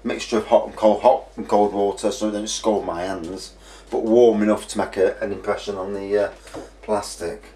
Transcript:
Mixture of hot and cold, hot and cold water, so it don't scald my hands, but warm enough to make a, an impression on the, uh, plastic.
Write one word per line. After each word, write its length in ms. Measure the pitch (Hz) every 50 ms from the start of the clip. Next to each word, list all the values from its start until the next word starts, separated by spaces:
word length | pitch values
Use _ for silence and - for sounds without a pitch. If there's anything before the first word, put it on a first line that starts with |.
Mixture 360 | - 120 117 113 - - 120
of 100 | 107 107
hot 200 | - 117 - -
and 80 | - -
cold, 240 | - 107 107 101 -
hot 260 | - 123 - - - - -
and 100 | - 98 -
cold 240 | 113 104 104 101 92
water, 360 | 101 101 101 95 - - 104
so 200 | 98 - 110 107
it 20 |
don't 160 | 104 101 107
scald 380 | 107 - - - 113 107 98 90
my 160 | 90 85 85 90
hands, 480 | 95 95 90 80 85 95 95 - - - - - - - - - -
but 140 | - 113 113
warm 380 | 110 110 120 120 117 107 104
enough 240 | 104 107 107 107 - -
to 80 | -
make 180 | 107 95 - -
a, 220 | 101 95 98 - -
an 120 | - 101 101
impression 420 | 92 95 104 101 - - 104 101
on 180 | 95 92 98 101
the, 240 | 98 98 98 101
uh, 140 | 104 101 98 - - - - - - - - - - -
plastic. 600 | - 107 101 - - - - 87 85 - - - - -